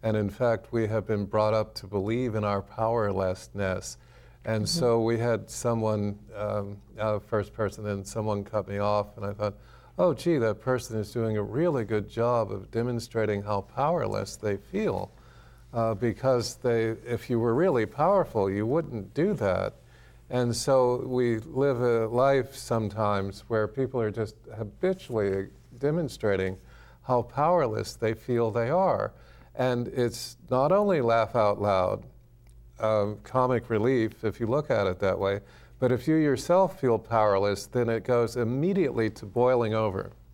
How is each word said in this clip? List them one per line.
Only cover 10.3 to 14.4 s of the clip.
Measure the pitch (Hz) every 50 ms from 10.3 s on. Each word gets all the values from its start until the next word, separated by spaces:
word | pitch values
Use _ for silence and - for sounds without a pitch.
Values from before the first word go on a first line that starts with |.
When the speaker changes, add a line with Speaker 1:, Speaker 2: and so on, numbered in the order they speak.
| 170 143
Speaker 1:
that | 117 110 104 98
person | - 131 131 120 - - 113
is | 110 104 -
doing | - 120 113 113 107
a | 107 101
really | 107 107 131 165 175 151 131 110
good | 101 110 107 101 101
job | - 117 117 120 123 117 110 101
of | 104 98 98 101
demonstrating | - 113 117 123 120 117 113 - - 110 110 104 104 101 101
how | 104 104 98
powerless | 98 - - 131 135 151 175 170 123 104 101 104 104 101 -
they | -